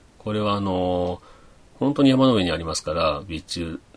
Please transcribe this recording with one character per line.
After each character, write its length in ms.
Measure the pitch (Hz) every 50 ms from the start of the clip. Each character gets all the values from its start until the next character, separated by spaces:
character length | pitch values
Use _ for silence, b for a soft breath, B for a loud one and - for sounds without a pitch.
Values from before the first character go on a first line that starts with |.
| - - _ -
こ 160 | - 107 107
れ 80 | 107
は 120 | 104 104 101
あ 60 | 101
の 580 | 98 95 92 92 90 90 90 90 90 90 90 -
ー、 20 | B B B B B B B B B B - -
本 140 | 131 135 143
当 80 | 147 143
に 60 | 135
山 180 | 131 131 131 131
の 80 | 120
上 80 | 104 92
に 80 | 87
あ 60 | 78 80
り 80 | 80
ま 100 | 80 78
す 80 | - -
か 100 | 80 78
ら、 280 | 82 82 78 73 73 -
備 140 | - 82 78
中 400 | - - - 87 85 82 78 - - - -